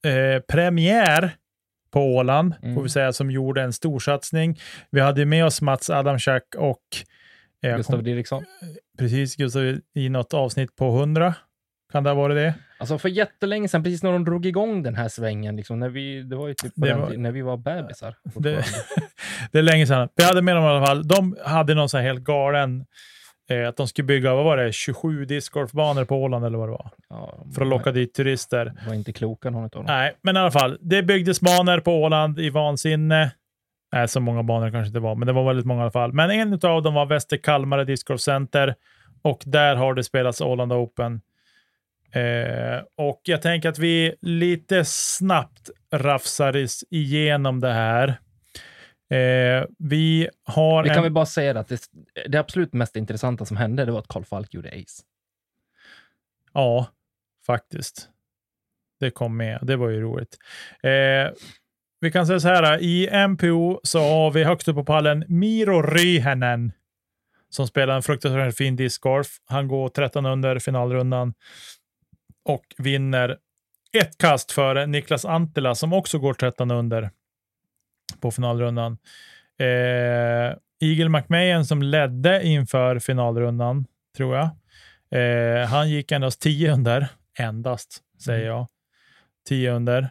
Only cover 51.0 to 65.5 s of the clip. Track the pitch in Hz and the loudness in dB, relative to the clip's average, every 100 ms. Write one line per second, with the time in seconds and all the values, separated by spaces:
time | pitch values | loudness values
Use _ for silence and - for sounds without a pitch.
51 | 165 160 156 - 139 117 107 123 - - | 2 2 0 0 -2 -2 -4 -8 -10 -20
52 | - - - 147 151 - 170 123 117 - | -18 -14 -4 -2 -2 -2 -2 -2 -4 -4
53 | 107 107 127 120 104 107 117 127 123 113 | -8 -4 -4 -4 -6 -4 -2 -2 -2 -4
54 | - 104 87 101 - - - - - - | -6 -10 -8 -10 -10 -14 -14 -16 -18 -20
55 | _ _ _ _ _ _ _ _ - - | _ _ _ _ _ _ _ _ -20 -20
56 | _ _ _ _ _ - 131 120 123 _ | _ _ _ _ _ -2 0 0 -2 _
57 | _ _ _ _ - 123 _ - - - | _ _ _ _ -4 -4 _ -14 -14 -14
58 | - _ _ _ _ _ _ _ _ _ | -20 _ _ _ _ _ _ _ _ _
59 | 131 - 120 113 113 113 127 135 120 110 | -6 -4 -6 -4 -6 -6 -4 -2 -2 -2
60 | 113 - - - - - - - 135 135 | -4 -6 -10 -16 -20 -20 -20 -6 0 2
61 | 135 135 135 - - - _ _ _ _ | 4 2 0 -6 -20 -20 _ _ _ _
62 | 165 170 165 185 170 180 160 151 170 175 | -2 0 2 2 4 6 6 4 2 0
63 | 185 202 196 180 175 170 170 185 - 170 | 2 2 2 2 2 2 2 -2 -2 2
64 | 151 156 156 151 156 170 - 147 143 151 | 4 4 4 4 2 2 0 -2 2 2
65 | 151 151 160 170 208 | 4 0 0 2 2